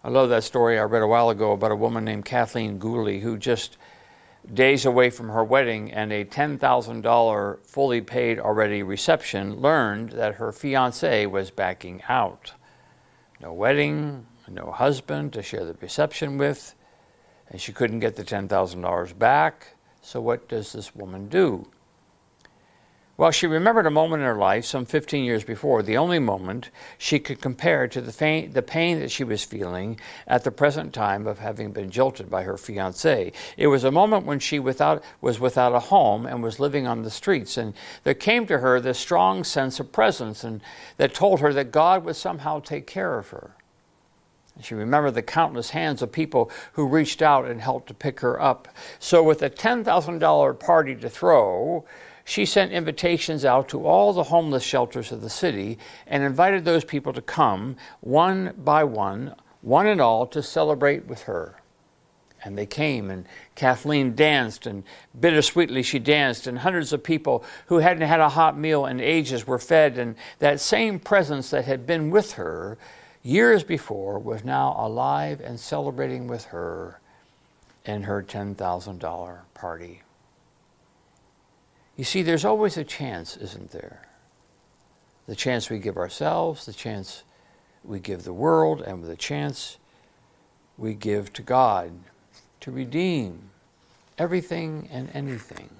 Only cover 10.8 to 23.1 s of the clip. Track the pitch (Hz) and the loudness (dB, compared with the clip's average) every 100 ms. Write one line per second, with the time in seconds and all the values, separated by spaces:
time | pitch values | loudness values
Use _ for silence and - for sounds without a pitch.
10.8 | 127 - - 110 104 98 95 - 92 92 | 0 0 0 2 0 -2 -4 -4 -4 -4
11.8 | 90 90 - 127 98 - - - _ _ | -14 -12 -2 0 0 -6 -20 -20 _ _
12.8 | _ _ _ _ _ _ 82 85 113 143 | _ _ _ _ _ _ -14 -2 2 2
13.8 | 147 151 147 139 113 _ - 92 82 - | 0 -2 -6 -10 -16 _ -16 -12 -12 0
14.8 | 135 135 - 147 147 117 98 107 82 85 | 0 0 -4 -6 -6 -10 -10 -8 -10 -10
15.8 | 90 - 151 - 147 139 143 139 - _ | -8 -2 -2 -2 -6 -2 -2 -2 -12 _
16.8 | _ _ _ _ _ _ _ 95 - 101 | _ _ _ _ _ _ _ -14 -12 -2
17.8 | 120 113 113 107 95 104 98 98 92 90 | 0 0 -2 -4 -6 -6 0 0 0 -2
18.8 | 90 87 90 90 113 143 156 - - _ | -2 -2 -4 0 4 4 2 -2 -20 _
19.8 | _ _ - 123 117 120 - 117 104 110 | _ _ -12 -6 -2 -4 -4 -8 -8 -14
20.8 | 101 107 95 95 101 170 175 95 - _ | -14 -16 -14 -12 -2 2 2 0 -10 _
21.8 | _ _ _ _ _ _ _ _ _ _ | _ _ _ _ _ _ _ _ _ _
22.8 | _ _ _ | _ _ _